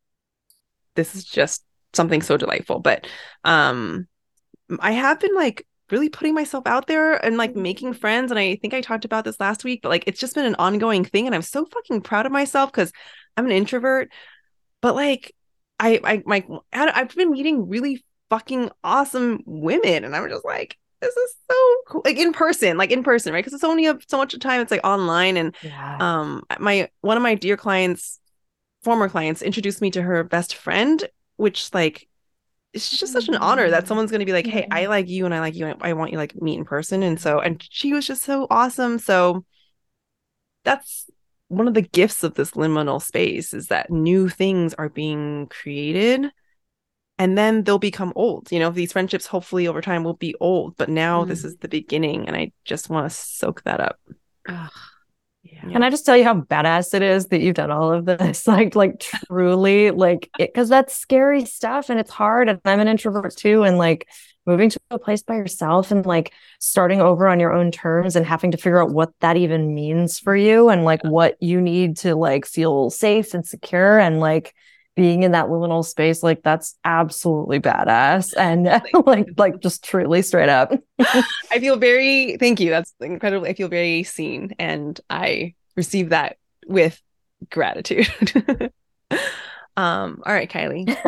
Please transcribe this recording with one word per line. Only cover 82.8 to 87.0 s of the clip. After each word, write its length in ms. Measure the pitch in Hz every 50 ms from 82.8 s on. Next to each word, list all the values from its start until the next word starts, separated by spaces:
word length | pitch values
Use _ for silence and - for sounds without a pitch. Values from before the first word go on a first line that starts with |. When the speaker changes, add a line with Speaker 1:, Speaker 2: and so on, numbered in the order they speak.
| 175 - _ _
Speaker 1:
incredible. 480 | 120 147 180 165 - 208 196 196 170 147
I 60 | 185
feel 160 | - 196 170
very 340 | 175 175 175 170 165 165 175
seen, 500 | - - - 160 151 135 - - 196 - -
and 400 | 170 160 156 151 147 147 156 - - -
I 460 | 165 165 180 - - - - 175 170 _ _ _ _
receive 340 | 180 165 - - 196 180 160
that 280 | 165 160 143 143 - - _ _ _ _ _ -
with 340 | 190 190 165 165 - -